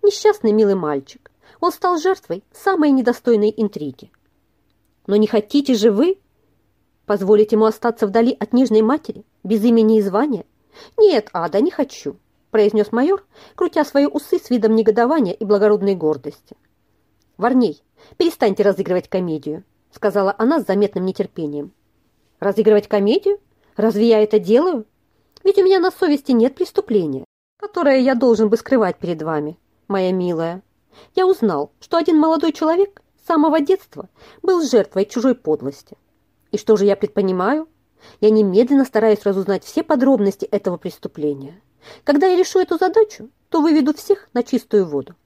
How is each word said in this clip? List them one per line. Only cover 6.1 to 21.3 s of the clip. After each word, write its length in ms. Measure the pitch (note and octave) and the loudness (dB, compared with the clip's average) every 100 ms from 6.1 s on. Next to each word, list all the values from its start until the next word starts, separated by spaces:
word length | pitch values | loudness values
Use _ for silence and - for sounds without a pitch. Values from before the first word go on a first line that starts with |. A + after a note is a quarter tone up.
| F#4+ _ _ _ _ _ _ _ _ - | -2 _ _ _ _ _ _ _ _ -6
позволить 460 | G#3 F#3 G#3 G#3+ | -4 2 2 4
ему 140 | G#3+ A3 | 2 0
остаться 420 | G#3+ A#3+ A3+ G#3 | 0 -6 -4 -2
вдали 280 | G#3 A#3 - | 0 0 -2
от 140 | G#3+ | -2
нежной 280 | A#3+ C4 G#3+ | 0 2 2
матери, 420 | A3 D4+ - - - _ | 2 -2 -6 -16 -16 _
без 200 | F#3+ G#3+ | -4 0
имени 360 | A3 A3+ A3 A3 | 2 4 4 2
и 20 | |
звания?» 460 | G3 F#3+ D4 A3 - _ _ - - - | 2 -2 -2 -4 -10 _ _ -20 -16 2
«Нет, 320 | G#4+ C#4+ G#3 | 4 4 -2
Ада, 300 | F3+ E3 G3 | -6 -4 0
не 80 | D4 | -2
хочу», 460 | - C#4+ - - - _ _ _ | -2 -6 -6 -14 -14 _ _ _
произнес 420 | A3 G#3 G#3+ G#3 | 0 2 2 -2
майор, 320 | A#3 C#4 G4 _ _ - | 0 0 -2 _ _ -20
крутя 320 | - F4+ E4 D4 | -6 -4 -2 -2
свои 220 | C#4 C#4+ | 0 0
усы 320 | C#4+ - F4+ | -2 -4 -6
с 100 | - | -2
видом 260 | B3 G#3+ A3 | -2 2 2
негодования 580 | G#3+ G#3+ A#3 D#4+ G#3 | 2 2 0 0 -2
и 120 | F3+ G3+ | -4 -2
благородной 480 | G3+ G#3 G#3 G3 | 0 2 2 0
гордости. 640 | F#3+ D#3 D3 D3 - _ - _ _ _ _ _ _ _ _ | -2 -2 -4 -8 -16 _ -20 _ _ _ _ _ _ _ _
«Варней, 460 | G#3+ B3+ A3+ D3 _ _ - - | 0 2 0 -2 _ _ -20 -4
перестаньте 460 | E4+ - G#3+ G3 | -4 0 -2 2
разыгрывать 440 | G3+ F#3+ F#3+ F3+ - | 0 0 -2 -4 -4
комедию», 560 | F#3 F3+ D#3 D#3 D#3+ - _ _ | -6 -4 -6 -8 -12 -12 _ _
сказала 420 | - G#3+ G3+ F#3+ - | -6 -4 0 -2 0
она 200 | A3+ - | 0 0
с 60 | - | 0
заметным 400 | F#3+ G3+ F#3+ F#3 | -2 -2 -2 -6
нетерпением. 680 | F#3 G3 | -6 -8